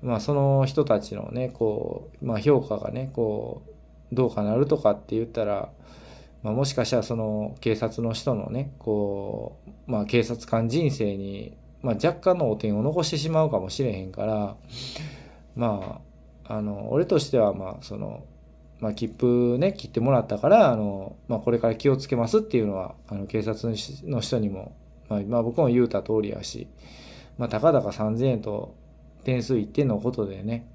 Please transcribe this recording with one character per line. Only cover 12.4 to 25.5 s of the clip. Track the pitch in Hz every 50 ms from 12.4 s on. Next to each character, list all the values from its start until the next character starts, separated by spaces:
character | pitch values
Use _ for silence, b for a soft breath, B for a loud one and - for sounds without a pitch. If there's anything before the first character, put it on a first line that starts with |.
| 160 120
汚 | 110
点 | 107 - 110 104 104
を | 110
残 | 139 156 175 160
し | 156
て | - 156
し | 139 160
ま | 160 160 160
う | 151
か | 127 101
も | 92 95
し | - - 139
れ | 123 101
へ | 95 95
ん | 95
か | 92 - 104
ら、 | 107 107 107 104 101 104 - - B B 123 B B B B 156 151 B B B B B B B - -
ま | 120 120 117 107 101 95 92 - - - - - - - - - - -
あ、 | - 110
あ | 107
の、 | 107 104 104 101 104 110
俺 | 117 139 156
と | - 185 156
し | - -
て | - 127
は、 | 110 101 98
ま | - 95 92 95 -
あ、 | -
そ | - 107
の、 | 104 104 101 107 110 - - - - - - - - - - - -
ま | - 110
あ、 | 104
切 | - 113 - -
符 | - - 123 123 123 123 120 120 127
ね、 | 156 196 190
切 | - - -
っ | -
て | -
も | 110 127
ら | 135 123
っ | 110
た | - 107 104
か | 110 139
ら、 | 190 233 208 147 120
あ |
の、 | 110 107 104 98 98 95 101 - - - -
ま | 120
あ、 | 107
こ | - - 117
れ | 117
か | - 117
ら | 113
気 | - - 143
を | 135
つ | 131 135 -
け | -
ま | 120 117
す | 113 - 220
っ | 214
て | 214 -
い | 127 110
う |
の | 104 101
は、 | 95 92 90 - - -
あ | - 107
の、 | 101 101
警 | 98 - 110 101
察 | 107 110 107 - 117 113 104 - - 139 139 -
の | 165 143 117
人 | 110 - - 120
に | 107 104
も、 | 98 95 95 - - - - - - - - -
ま | 107 104
あ、 |
ま | 101 98 117 120
あ、 | 113
僕 | 117